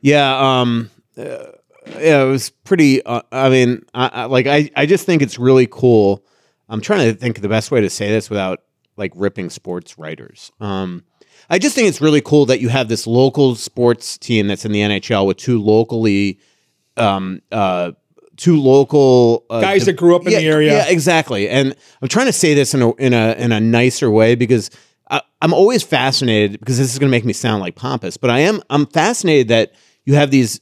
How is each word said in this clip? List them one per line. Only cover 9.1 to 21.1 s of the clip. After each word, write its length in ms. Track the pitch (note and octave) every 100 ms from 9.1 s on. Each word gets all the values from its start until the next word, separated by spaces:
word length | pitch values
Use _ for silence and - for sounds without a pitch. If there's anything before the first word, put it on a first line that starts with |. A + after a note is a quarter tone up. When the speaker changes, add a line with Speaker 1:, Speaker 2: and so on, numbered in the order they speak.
| D#2+
Speaker 1:
ripping 340 | G2 G2+ F2+
sports 480 | - - F2+ E2 -
writers. 540 | D#2 D#2 A#1 _ - _
Um, 420 | G#2 F#2+ F#2 F2 _ _ _ _ _
I 80 | E3+
just 160 | C4+
think 140 | B3+ G#3+
it's 120 | C#3
really 200 | D#3 D3+
cool 260 | - D3+ C3+
that 140 | B2+
you 80 | A#2
have 200 | C3 A2+
this 200 | A2+ -
local 480 | A#2+ C3 C3 C3+ A#2
sports 600 | - - A#2+ A#2 - -
team 280 | - A#2 G2+
that's 180 | G2
in 60 | A2
the 120 | G#2
N 100 | G#2
H 180 | G2+ -
L 160 | G#2+ G2
with 100 | F#2+
two 240 | - A#2+
locally, 760 | G#2 A2 A2+ A#2 A2 G2+ G2+ F#2 _ _ _ _ _ -
um, 460 | A2 G2 F#2+ F#2+ _
uh, 400 | A2 F#2+ F2+ F2 - _ _ _ _
two 240 | F3 D#3+
local, 840 | C3+ C3+ C#3 D3+ C3+ B2+ A#2+ A#2 _
uh, 100 | A#2
Speaker 2:
Guys 240 | F#3+ G3 A#2+
that 80 |
grew 220 | E3+ E3+ F3
up 100 | E3+
in 60 |
Speaker 1:
yeah, 60 | G#3+
Speaker 2:
the 60 | D#3
area. 260 | D#3 D3+
Speaker 1:
yeah, 160 | C#3+ D#3+
exactly. 600 | F3 D3